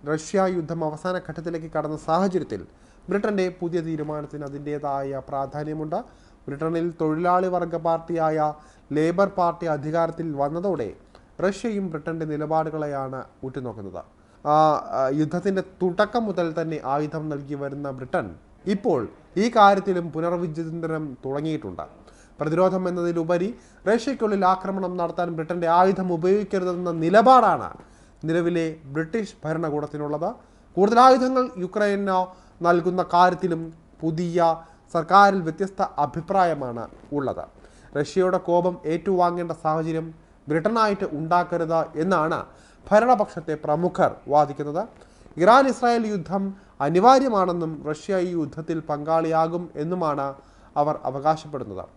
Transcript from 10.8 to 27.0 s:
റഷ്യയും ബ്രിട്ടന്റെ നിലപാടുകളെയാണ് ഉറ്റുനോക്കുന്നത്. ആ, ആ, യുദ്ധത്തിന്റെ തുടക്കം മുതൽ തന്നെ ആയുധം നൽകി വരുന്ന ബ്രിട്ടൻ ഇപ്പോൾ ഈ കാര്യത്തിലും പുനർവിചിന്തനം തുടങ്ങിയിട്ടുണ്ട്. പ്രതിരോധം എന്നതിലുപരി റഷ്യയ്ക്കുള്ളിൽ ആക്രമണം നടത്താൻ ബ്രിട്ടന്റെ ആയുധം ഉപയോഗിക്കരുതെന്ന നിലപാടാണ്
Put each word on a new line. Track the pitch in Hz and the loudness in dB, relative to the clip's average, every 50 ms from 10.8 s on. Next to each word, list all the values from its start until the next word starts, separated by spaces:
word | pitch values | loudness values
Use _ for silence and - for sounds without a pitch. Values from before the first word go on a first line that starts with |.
| 117 95 - - - _ _ - _ _ _ - | -4 -8 -8 -14 -20 _ _ -20 _ _ _ -2
റഷ്യയും | 165 190 196 - - 233 214 202 190 180 | -2 -2 -2 -2 -6 -4 -4 -2 -4 -4
ബ്രിട്ടന്റെ | 160 151 - 170 165 165 160 | -6 -8 -6 -6 -6 -6 -4
നിലപാടുകളെയാണ് | 156 151 151 156 151 160 160 160 160 151 156 151 147 143 135 135 131 135 131 131 - _ _ | -4 -4 -4 -4 0 0 0 0 -2 -4 -6 -6 -4 -4 -6 -6 -6 -8 -10 -12 -14 _ _
ഉറ്റുനോക്കുന്നത്. | - 131 127 143 127 120 107 107 101 95 87 85 - - _ _ _ _ _ - - 147 | -12 -10 -10 -8 -10 -10 -10 -12 -14 -12 -12 -14 -16 -16 _ _ _ _ _ -8 0 2
ആ, | 151 156 156 156 147 - - - - 123 | 4 6 6 4 4 0 -2 -4 -2 -2
ആ, | 135 131 | 0 0
യുദ്ധത്തിന്റെ | 139 151 156 151 170 175 175 202 190 190 | 0 0 -2 -2 -2 -4 -2 -2 -2 -2
തുടക്കം | 185 - - - 185 185 175 185 208 202 - 240 226 | -4 -6 -6 -4 -4 -2 0 0 -2 0 0 -2 -2
മുതൽ | 208 180 180 170 165 160 170 | -2 -2 -2 -2 -2 -2 -4
തന്നെ | 165 160 156 147 - | -4 -4 -6 -6 -4
ആയുധം | 127 139 147 151 147 156 160 151 156 | -2 -2 -2 -2 -4 -6 -6 -6 -6
നൽകി | 147 143 143 139 147 | -8 -8 -8 -10 -8
വരുന്ന | 139 139 139 139 143 143 139 | -8 -8 -8 -8 -8 -8 -8
ബ്രിട്ടൻ | 135 127 131 120 - 180 120 95 80 - - - - - - | -8 -10 -10 -4 -4 -4 -4 -6 -12 -16 -20 -20 -20 -10 -4
ഇപ്പോൾ | 185 208 196 - 240 170 127 107 - - - - _ - | -4 -4 0 0 0 0 0 0 -4 -10 -18 -20 _ -2
ഈ | 175 214 240 233 | 0 0 2 6
കാര്യത്തിലും | 233 202 196 202 190 185 196 185 180 170 165 | 8 8 8 8 4 0 -2 -2 -2 -4 -6
പുനർവിചിന്തനം | 135 160 165 170 180 175 175 160 156 165 165 160 160 170 165 160 160 156 156 143 127 - - | -6 -4 -2 -2 -2 -2 -4 -6 -6 -8 -8 -8 -8 -6 -6 -6 -6 -6 -6 -8 -12 -10 -8
തുടങ്ങിയിട്ടുണ്ട്. | 131 135 143 151 160 156 147 107 98 90 80 76 - - - - - - - - _ - - | -6 -6 -4 -4 -4 -4 -4 -6 -10 -10 -10 -12 -14 -14 -20 -20 -20 -20 -20 -20 _ -10 -6
പ്രതിരോധം | 143 156 160 170 185 185 190 185 185 180 | -4 -2 2 2 2 2 2 0 -2 -2
എന്നതിലുപരി | 180 180 170 175 170 170 165 160 180 175 180 214 240 - - - - - - 185 | -2 -2 -2 -2 -2 -2 0 0 0 0 0 -2 -6 -10 -18 -20 -20 -6 0 0
റഷ്യയ്ക്കുള്ളിൽ | 214 233 233 285 262 - 233 208 202 196 190 | 0 0 0 -4 -4 -2 -2 -2 0 2 4
ആക്രമണം | 180 190 185 - 196 190 190 190 180 180 | 2 2 2 -2 -6 -4 -4 -4 -4 -2
നടത്താൻ | 180 170 170 170 - 175 170 | -4 -4 -4 -2 -4 -4 -4
ബ്രിട്ടന്റെ | 170 160 160 156 175 175 170 165 | -4 -6 -4 -4 -4 -2 2 4
ആയുധം | 165 175 185 190 202 196 185 180 | 6 6 6 4 4 0 -2 -2
ഉപയോഗിക്കരുതെന്ന | 175 160 165 180 196 208 202 196 - 190 185 180 175 175 180 175 | -2 0 2 2 2 2 0 -2 -4 -2 -2 -2 -4 -2 -4 -4
നിലപാടാണ് | 165 160 | -2 0